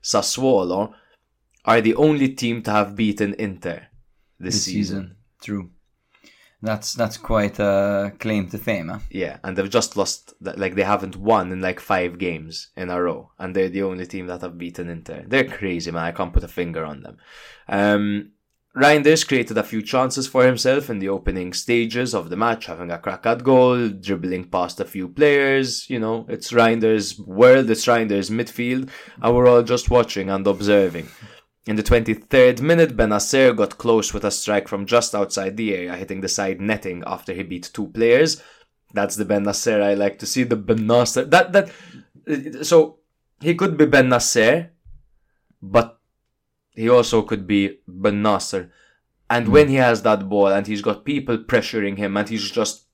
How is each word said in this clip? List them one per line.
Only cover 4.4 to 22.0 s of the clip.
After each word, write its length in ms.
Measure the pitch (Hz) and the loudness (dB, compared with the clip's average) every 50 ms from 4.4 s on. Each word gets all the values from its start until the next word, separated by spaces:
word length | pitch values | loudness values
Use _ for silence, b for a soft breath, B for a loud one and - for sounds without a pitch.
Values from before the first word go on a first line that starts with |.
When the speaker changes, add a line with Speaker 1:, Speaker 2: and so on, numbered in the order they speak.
| 90 92 90 | -10 -6 -6
Speaker 2:
This 100 | 101 - | -6 -6
Speaker 1:
season. 360 | - - 107 101 92 98 98 | -4 -4 -4 -4 -4 -6 -10
Speaker 2:
season. 140 | 92 92 95 _ _ _ _ _ | -10 -14 -18 _ _ _ _ _
True. 280 | - - 104 101 92 87 _ _ _ _ _ _ _ b b b b b b b b b b b | -12 -10 -10 -10 -10 -12 _ _ _ _ _ _ _ b b b b b b b b b b b
That's, 320 | - 110 107 107 - - - | -8 -6 -6 -6 -8 -10 -6
that's 240 | - 117 107 - | -4 -4 -6 -6
quite 420 | - - - 117 107 101 101 - - | -12 -4 -2 0 0 0 -2 -2 -2
a 540 | 104 101 98 98 98 101 101 98 101 101 98 | 0 0 2 2 0 0 -2 -2 -4 -6 -10
claim 320 | _ - 110 107 104 98 87 | _ -6 -4 -4 -4 -4 -6
to 80 | - | -10
fame, 300 | 104 - - 107 92 82 | -10 -6 -6 -6 -6 -6
huh? 100 | 80 95 107 - - | -10 -12 -12 -12 -10
Speaker 1:
Yeah, 260 | - 98 90 73 67 - - | -8 -8 -8 -8 -8 -12 -12
and 120 | - 92 | -8 -4
they've 140 | 98 98 98 | -4 -4 0
just 260 | 98 120 107 - - | 0 -2 -2 -2 -4
lost, 380 | 104 98 - - - _ - _ _ - | -4 -4 -4 -4 -10 _ -20 _ _ -14
th-, 140 | 95 - | -12 -8
like, 160 | 95 98 95 87 | -6 -6 -4 -2
they 80 | 95 95 | -2 0
haven't 320 | 95 104 98 98 95 87 | 0 0 -2 -2 -8 -12
won 360 | 92 98 107 110 104 90 90 | -8 0 0 0 0 0 -4
in, 100 | 92 92 | -6 -4
like, 180 | 92 92 90 - | -4 -4 -6 -6
five 380 | - - 101 92 90 90 87 | -6 -4 -2 -2 -2 -4 -6
games 520 | 87 95 90 82 78 80 80 82 - - _ _ | -6 -6 -6 -6 -8 -12 -14 -16 -16 -18 _ _
in 140 | - 92 90 | -12 -10 -6
a 100 | 87 87 | -4 -4
row, 300 | 90 87 80 62 - _ _ | -2 -4 -4 -6 -12 _ _
and 180 | _ 92 92 90 | _ -12 -6 -2
they're 140 | 98 95 92 | -2 -2 -2
the 140 | 87 95 98 | -2 -4 -6
only 240 | 95 92 92 90 | -6 -6 -8 -12
team 180 | 87 - 95 90 | -12 -12 -12 -10
that 140 | 90 90 85 | -10 -10 -10
have 160 | 92 92 87 | -12 -14 -12
beaten 320 | 85 87 87 85 - 87 85 | -12 -14 -12 -10 -12 -12 -10
Inter. 340 | 85 82 - - - - - | -12 -14 -14 -16 -16 -16 -8
They're 160 | - 127 135 131 | -2 0 0 0
crazy, 480 | 131 - - 101 95 87 85 82 85 | -2 -6 -8 -8 -6 -6 -6 -8 -6
man. 140 | 82 85 82 | -6 -6 -6
I 60 | 85 85 | -6 -6
can't 200 | - 95 87 85 | -6 -8 -2 -2
put 100 | - - | -4 -4
a 40 | |
finger 360 | 85 - - 87 85 82 80 80 | -2 -8 -8 -6 -6 -6 -10 -10
on 200 | 76 73 67 - | -10 -12 -16 -18
them. 140 | - 55 B B B B B B B B B B | -20 -20 B B B B B B B B B B
Um, 640 | B - 101 101 104 104 101 104 104 101 101 - - _ _ _ _ _ _ _ _ _ | B -2 0 2 2 2 2 0 0 -2 -4 -6 -10 _ _ _ _ _ _ _ _ _
Reinders 520 | 127 135 147 151 151 139 147 160 160 - | 2 4 4 4 6 6 4 4 4 2
created 320 | - 139 135 127 - 113 110 | 0 0 0 0 -2 -2 -4
a 40 | 104 | -4
few 200 | - - 110 104 | -4 -6 -8 -6
chances 440 | - - 127 131 127 127 139 131 | -2 -2 0 0 0 -2 -6 -8
for 160 | - - 131 123 | -2 2 4 4
himself 460 | 127 127 117 - 127 131 143 143 - | 4 4 2 0 0 0 0 -2 -4
in 80 | 117 | -8
the 120 | 101 95 98 | -6 -4 -4
opening 440 | 98 95 - - 90 92 90 90 87 | -4 -2 -4 -4 -4 -4 -6 -8 -8
stages 640 | - - - 120 117 117 113 113 123 | -10 -2 0 0 0 0 0 -2 -4